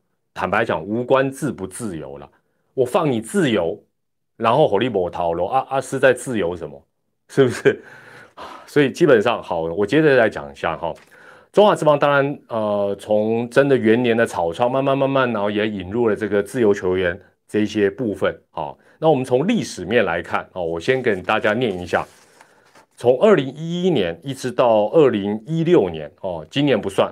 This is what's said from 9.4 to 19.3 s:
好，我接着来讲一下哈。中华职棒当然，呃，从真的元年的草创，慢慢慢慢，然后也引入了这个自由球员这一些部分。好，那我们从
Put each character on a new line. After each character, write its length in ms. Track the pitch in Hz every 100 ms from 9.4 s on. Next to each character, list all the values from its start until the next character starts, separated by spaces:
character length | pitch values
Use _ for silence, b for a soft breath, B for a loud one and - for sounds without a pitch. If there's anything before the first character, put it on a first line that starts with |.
好， 200 | - 85
我 220 | 82 87
接 160 | 104 151
着 160 | 156 131
来 140 | 110
讲 220 | 80 71
一 40 | 73
下 220 | 85 78
哈。 160 | 82 73 B B B B B
中 140 | - 214
华 80 |
职 100 | -
棒 140 | 151 143
当 140 | 147
然， 280 | 143 139 143 -
呃， 460 | 117 107 104 101 98
从 500 | - 107 110 113 120
真 180 | 135 143
的 80 | 127
元 280 | 110 117
年 120 | 120 113
的 120 | 113
草 260 | 95 85
创， 160 | 85 123
慢 140 | 135
慢 120 | 139 139
慢 140 | 135
慢， 240 | 135 123
然 80 | 110
后 80 | 101
也 180 | 104 110
引 220 | 101 90
入 180 | 117 117
了 80 | 101
这 140 | 104
个 140 | 101
自 180 | 101 131
由 100 | 107
球 240 | 101 92 92
员 240 | 90 87 b b _
这 140 | 104
一 40 | 104
些 240 | 107 98
部 240 | 98 117
分。 260 | 92 95 80 _
好， 260 | - 71 67 b b
那 100 | 160
我 60 | 135
们 100 |
从 220 | 127